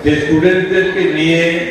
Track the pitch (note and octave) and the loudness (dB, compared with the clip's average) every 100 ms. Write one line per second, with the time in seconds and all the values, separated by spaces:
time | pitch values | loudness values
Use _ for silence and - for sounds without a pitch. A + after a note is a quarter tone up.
0 | D3 D3+ D3+ D#3+ F3+ F#3 - F#3 F#3 F#3+ | 0 0 0 2 2 2 0 0 0 0
1 | E3 D#3 D#3+ E3 E3+ E3+ - | -2 0 0 0 0 -2 -6